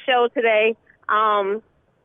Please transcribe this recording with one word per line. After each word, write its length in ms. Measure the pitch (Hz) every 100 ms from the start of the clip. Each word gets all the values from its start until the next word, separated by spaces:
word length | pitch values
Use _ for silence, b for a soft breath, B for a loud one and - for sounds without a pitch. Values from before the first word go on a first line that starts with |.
| -
show 240 | 247 240
today. 440 | 269 226 214 220 226 b b -
Um, 520 | 214 220 208 196 214 - _ _ _